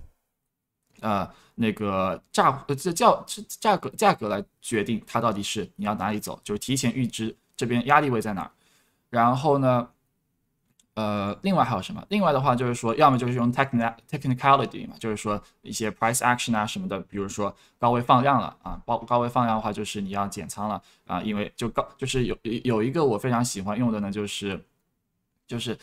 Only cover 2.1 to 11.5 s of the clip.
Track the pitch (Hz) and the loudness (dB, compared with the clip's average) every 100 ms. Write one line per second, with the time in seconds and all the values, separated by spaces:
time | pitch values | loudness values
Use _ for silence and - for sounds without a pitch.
2.1 | 82 _ - 170 131 - 139 180 170 233 | -2 _ 2 2 2 -4 -4 -2 4 4
3.1 | - - - 208 - 226 190 - - 208 | 4 0 -14 -12 -4 0 0 0 2 2
4.1 | 165 104 101 - _ - 113 101 110 - | 4 0 -4 -6 _ -4 -2 0 -4 -2
5.1 | 117 113 101 98 110 90 - 104 104 95 | 0 0 0 -4 -4 -6 -6 -4 -2 -2
6.1 | 107 - - - 104 - 135 120 117 117 | -4 -6 -12 -6 -6 -2 0 0 0 -4
7.1 | - 110 - _ - 120 120 120 147 147 | -2 -6 -8 _ -8 -2 -2 4 4 4
8.1 | 117 107 95 80 _ _ _ _ _ _ | 0 -2 -4 -8 _ _ _ _ _ _
9.1 | 120 120 131 151 139 131 123 123 _ _ | 2 4 4 2 4 4 2 0 _ _
10.1 | _ _ _ _ _ _ _ _ - 107 | _ _ _ _ _ _ _ _ -6 -2
11.1 | 104 101 104 196 | -2 -4 -4 0